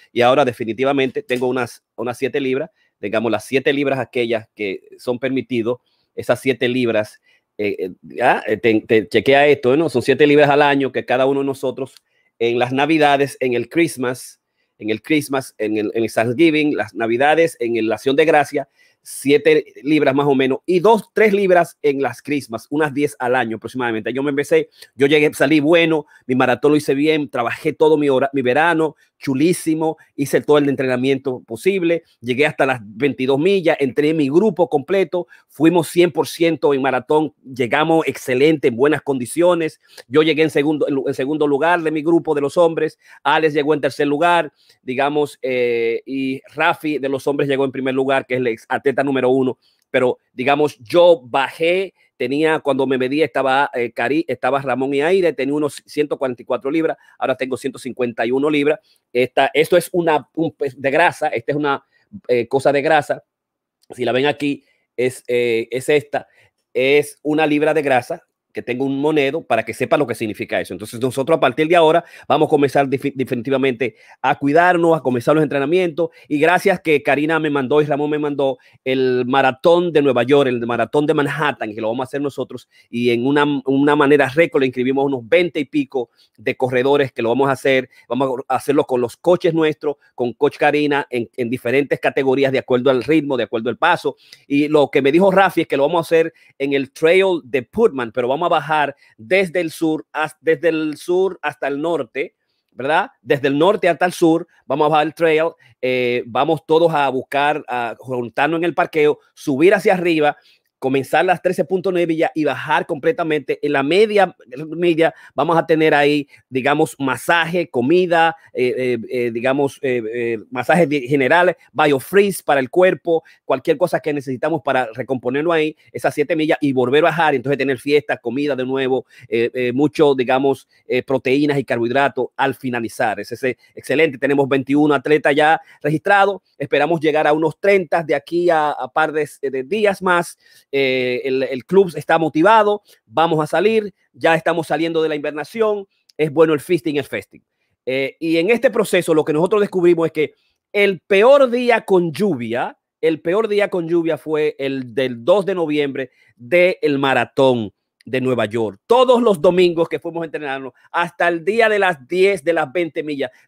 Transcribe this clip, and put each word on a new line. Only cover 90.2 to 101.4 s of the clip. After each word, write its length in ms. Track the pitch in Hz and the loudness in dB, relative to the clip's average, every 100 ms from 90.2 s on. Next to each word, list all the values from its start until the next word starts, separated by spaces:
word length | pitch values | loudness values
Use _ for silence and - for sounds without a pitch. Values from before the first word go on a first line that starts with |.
| 123 | -6
Coach 240 | - 143 - | -2 -2 0
Karina, 500 | 151 147 147 143 - | 0 0 0 -2 -2
en, 180 | 123 113 - | -6 -6 -6
en 120 | 117 | -6
diferentes 500 | 123 120 131 143 156 | -4 -2 -2 0 -2
categorías 520 | 139 147 135 131 135 | -2 -2 0 2 0
de 80 | 131 | 0
acuerdo 320 | - 127 127 | -2 0 2
al 120 | 131 | 0
ritmo, 320 | 113 160 143 127 | 2 0 0 -4
de 100 | 110 | -4
acuerdo 260 | 117 117 | -4 -6
al 80 | 113 | -2
paso. 360 | 160 165 147 - _ - - | 0 0 -2 -8 _ -20 -4
Y 220 | 143 147 | -2 2
lo 240 | 151 139 | 2 2
que 100 | 147 | 2
me 100 | 135 | 2
dijo 200 | 160 196 | 4 4
Rafi 300 | 185 190 170 | 4 2 0
es 60 | 156 | -2
que 80 | 139 | 0
lo 120 | 139 | 0
vamos 180 | 170 151 | 0 2
a 20 | |
hacer 280 | 165 165 - _ - | 0 0 -6 _ -8
en 140 | 139 | -4
el 180 | 139 131 | -2 -4
trail 500 | - 160 185 190 170 123 | 0 2 4 2 0 -4
de 180 | 127 | -6
Putman, 480 | 117 202 226 135 117 | -4 0 0 0 -6
pero 160 | 127 120 | -4 -2
vamos 160 | 151 | -2
a 60 | 175 | 0
bajar 440 | 165 147 156 139 - _ - | 0 0 0 -2 -6 _ -20
desde 460 | 110 185 185 185 | -2 0 0 -2
el 100 | 165 | -6
sur, 340 | - 160 156 - | -2 -2 -2 -6
has-, 240 | 147 151 - | -6 -6 -4
desde 260 | 147 151 160 | -2 0 0
el 300 | 160 156 143 | -2 -4 -8
sur 420 | - 180 190 180 | -2 0 0 -2